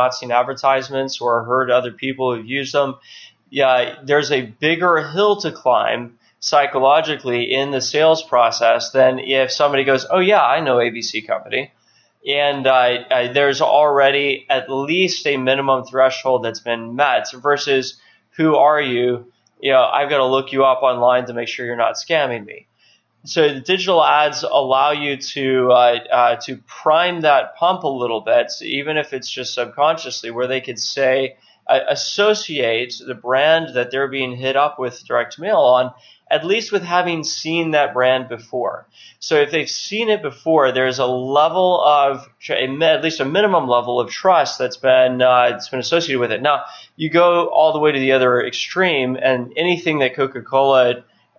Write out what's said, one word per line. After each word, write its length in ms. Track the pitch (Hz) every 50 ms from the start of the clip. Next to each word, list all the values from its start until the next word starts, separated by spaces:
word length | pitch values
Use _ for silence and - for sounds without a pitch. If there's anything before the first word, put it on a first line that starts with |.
not 120 | 127 127 123
seen 160 | - 131 120
advertisements 920 | 120 123 127 135 135 - - 135 135 135 131 135 139 135 135 131 - -
or 240 | 120 120 117 117 113
heard 260 | 117 123 131 131 123
other 200 | 123 127 123 120
people 440 | 104 - 131 135 131 131 131 127 123
who've 120 | 113 107
used 260 | 117 131 139 135 135
them, 220 | - 143 139 135 127 - _ - - - - - _ _ _ _
yeah, 460 | - 139 135 131 127 123 123 - - - 135
there's 260 | 135 143 147 143 135
a 120 | 147 131
bigger 680 | 123 107 110 - 147 156 170 170 180 180 170 156 147 147
hill 260 | 156 190 208 208 202 202
to 100 | 175 156
climb 680 | - - - 131 120 107 110 110 117 120 120 117 - _ _ _ _ -
psychologically 1160 | - - 156 143 139 - - 131 131 135 147 160 156 156 147 135 - 127 120 120 120 -
in 200 | 131 135 139 143
the 80 | 139 131
sales 420 | 127 - - 151 156 160 160 156
process 680 | - - 127 123 117 117 117 - 117 117 117 120 - -
than 260 | - 131 127 131 131 127
if 320 | - 127 135 135 131 127
somebody 340 | - - 147 143 143 135 135
goes, 220 | 139 135 131 - -
"Oh, 120 | 175 185
yeah, 240 | 185 196 208 190 139
I 160 | 120 170 165
know 200 | 160 135 123 120
A 100 | 117 120
B 120 | 113 120
C 200 | 113 - - 110
Company." 500 | 110 - - - - 110 113 127 143 - _ _ _ _ _ _ _ _ _ _ -
And, 420 | 139 143 143 143 143 139 135 131
uh, 380 | 135 131 127 123 123 123 123 - -
uh, 220 | 131 123 123 123
there's 280 | 127 139 143 139 135 135
already 880 | 156 - - 147 151 147 139 139 135 139 139 143 143 139 131 - - -
at 220 | 135 127 127 131
least 560 | 135 135 139 147 170 185 185 170 - - -
a 100 | 147 143
minimum 480 | 131 127 131 135 139 139 135 131 127 120
threshold 600 | - 123 131 131 110 - - - 131 127 120 113
that's 160 | 113 104 -
been 340 | - 120 117 117 113 117 120
met 380 | 131 147 139 123 120 - -
versus, 680 | 127 127 127 143 143 139 - 143 135 131 123 - - _ _ _ _ _ _ _ _
"Who 200 | - 160 160 151
are 240 | 139 139 147 151 151
you?" 520 | 147 127 123 120 123 123 123 120 123 _ _ _ _ _ _ -
You 120 | - 139
know, 100 | 135 131
I've 260 | 123 - - 139 143 139
gotta 180 | 151 139 131
look 260 | 127 131 135 135 -
you 120 | 135 135 135
up 180 | 131 127 127
online 440 | 135 131 123 120 123 123 123 127 127
to 60 | 123
make 160 | 120 120 117 113
sure 180 | - - 123
you're 180 | 120 120 117 113
not 100 | 110 110
scamming 480 | - - - 165 156 139 127 120 110 101
me. 200 | - - - _ _ _ _ _ _ _ _ _ _ _ _ -
So 240 | 156 - 170 151 147
the 120 | 139 131
digital 420 | 127 180 185 185 180 190 180 165 143
ads 400 | 143 143 151 151 147 139 - -
allow 480 | - - 147 135 131 131 135 143 151
you 240 | 151 147 147 143 139
to, 560 | 135 - - - 143 135 131 131 127 127 127
uh, 260 | 127 123 123 123 120 120 - -
uh, 240 | - 123 120 117 117 117 -
to 120 | 143 131 - _ - - -
prime 400 | - 156 156 165 180 180 175 165
that 340 | 156 151 143 131 - - -
pump 260 | - 165 180 - -
a 60 | 165 143
little 320 | 135 127 123 113 113 107
bit, 320 | 101 110 117 120 113 - - -
even 340 | 117 113 127 139 143 156 156
if 160 | 151 143 -
it's 160 | 135 127 - -
just 260 | - 131 123 - -
subconsciously, 760 | 127 120 - - 147 143 156 160 156 - 127 - - - 117
where 160 | 117 123 127
they 140 | 127 135 131
could 180 | 127 135 120 107
say, 580 | - - - 139 135 131 131 135 135 127 - _ _ _ _ _ _
uh, 140 | - 131 135 - -
associate 1080 | 143 - - - - 202 202 214 214 208 - - 156 143 127 113 113 113 123 123 - - 123
the 120 | 131 123
brand 580 | - - 127 127 135 147 156 160 165 165 135 123
that 160 | 123 123 123
they're 180 | 131 135 139 131
being 280 | 135 135 131 127 123
hit 200 | 123 131 131 131
up 220 | 139 147 151 - -
with 260 | 127 120 120 - -
direct 340 | - 120 120 117 120 - 147
mail 200 | 165 208 214 165
on, 340 | 143 123 127 127 127 123 - _ _ _ _ _ _ -
at 140 | 151 151 156
least 280 | 180 202 233 - -
with 100 | 208 190
having 420 | 175 175 175 180 175 175 165 160 151
seen 480 | - - - - 160 165 170 165 160
that 200 | 151 147 139 139
brand 360 | - 127 127 127 131 127 123 117
before. 580 | 120 113 - - - - 113 98 - - - _ _ - - - _ -
So 180 | - - 160
if 140 | 147 147 143
they've 180 | 165 156 139 -
seen 400 | - - - - 196 220 233 214
it 140 | 214 -
before, 500 | 160 139 123 - - 160 160 151 135 131
there's 280 | 127 131 131 131 123 135
a 60 | 127
level 760 | 127 127 127 127 131 139 147 151 165 165 185 185 180 180 - -
of, 440 | 147 147 143 139 139 135 127 - - _ _
tr-, 140 | - -
at 500 | 147 - 131 131 135 147 165 160 156 143
least 180 | 156 160 160 -
a 40 | 135
minimum 420 | 139 160 196 214 202 190 165 139
level 320 | 123 120 120 120 123 123 123
of 120 | 117 120
trust 480 | - - - 190 180 160 139 - - -
that's 180 | 127 127 -
been, 440 | - - 131 127 131 127 127 127 123
uh, 300 | 127 127 127 123 123 120
that's 200 | 117 101 - -
been 100 | 165 170
associated 400 | 160 - 165 170 170 156 135 123
with 120 | 120 107
it. 80 | 110 110
Now, 240 | 135 147 143 - - - - - - _ _
you 140 | - 156 156
go 380 | 160 170 175 175 175 170 165 -
all 240 | - - 156 156
the 60 | 156 151
way 140 | 151 151
to 60 | 143 135
the 140 | 135 135
other 280 | 135 131 127 127 123 120 -
extreme, 680 | 123 - - - - - 175 185 180 156 135 127 127 131 127
and 320 | - 135 127 123 120 123 -
anything 420 | 151 170 180 180 165 170 170 151 147
that 160 | 135 123 -
Coca-Cola, 880 | 147 135 131 - 123 113 - 135 135 139 139 - - 127 123 120 - - _ _ _ _ _ _